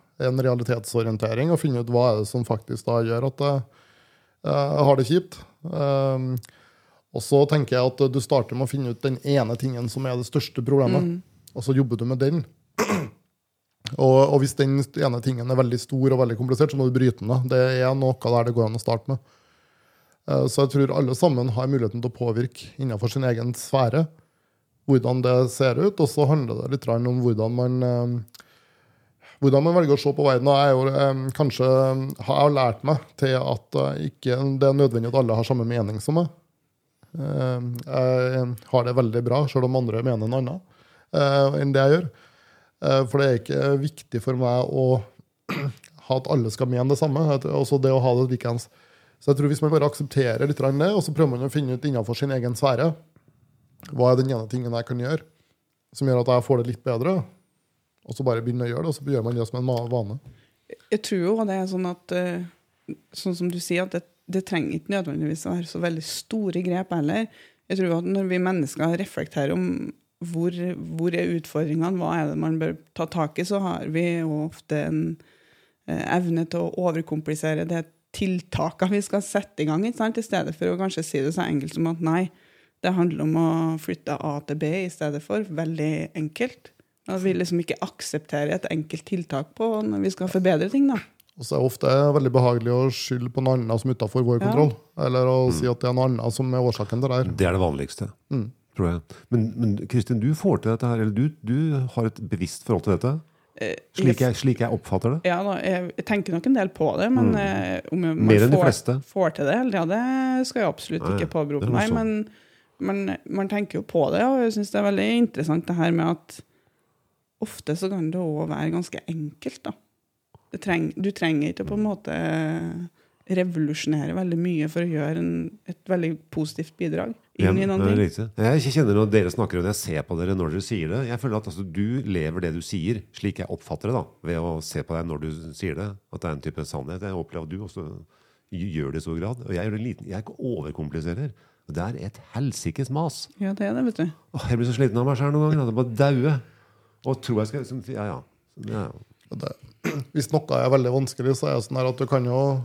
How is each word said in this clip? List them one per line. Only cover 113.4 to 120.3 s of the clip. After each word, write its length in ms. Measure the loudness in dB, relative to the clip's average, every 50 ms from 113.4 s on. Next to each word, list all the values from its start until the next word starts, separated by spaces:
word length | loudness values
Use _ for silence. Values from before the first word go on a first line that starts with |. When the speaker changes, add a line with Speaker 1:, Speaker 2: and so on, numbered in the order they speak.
| -2 -2
Speaker 2:
tenker 260 | -2 -2 -2 -4 -4 -6
jo 40 |
på 280 | -6 -2 0 2 2 2
det, 120 | 2 2 2
og 160 | 2 2 2
jeg 100 | 2 0 0
synes 160 | -2 -4 -2
det 80 | -2 0
er 100 | 0 0
veldig 180 | 0 0 0 0 2 2
interessant 480 | 2 2 0 -2 -2 0 0 0 -2
det 100 | -2 -2
her 160 | 0 2 2
med 140 | 2 2 0 0
at 300 | -2 -4 -8 -16 -20 -20 -20 _ _ _ _ _ _ _ _ _ _ _ _ _ _ _ _ _ _ _
ofte 360 | -10 -10 -10 -8 -6 -6 -4
så 120 | -4 -4 -4
kan 200 | -4 -4 -4 -4
det 80 | -2 -4
også 280 | -4 -4 -4 -4 -4 -4
være 220 | -4 -4 -2 -2
ganske 280 | -2 -2 -4 -6 -10 -12 -10
enkelt, 560 | -8 -8 -6 -6 -8 -10 _ -12 -12 -12 -10
da. 100 | -12 -12 -12 -12 _ _ _ _ _ _ _ _ _ _